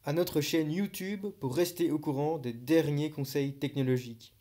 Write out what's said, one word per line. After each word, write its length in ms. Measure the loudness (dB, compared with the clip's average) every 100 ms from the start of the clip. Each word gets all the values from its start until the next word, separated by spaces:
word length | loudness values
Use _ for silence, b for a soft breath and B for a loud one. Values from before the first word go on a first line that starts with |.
à 80 | 0
notre 280 | 0 2 2
chaîne 300 | 2 2 2
YouTube 560 | 0 -2 -4 -6 -4 -6 -4
pour 160 | -2 0
rester 340 | 0 2 0
au 80 | 0
courant 400 | -2 0 0 -2
des 140 | -6
derniers 580 | -8 4 4 4 0 0
conseils 480 | -2 -2 0 -2 -2
technologiques. 760 | -4 0 2 2 0 -14 -18 _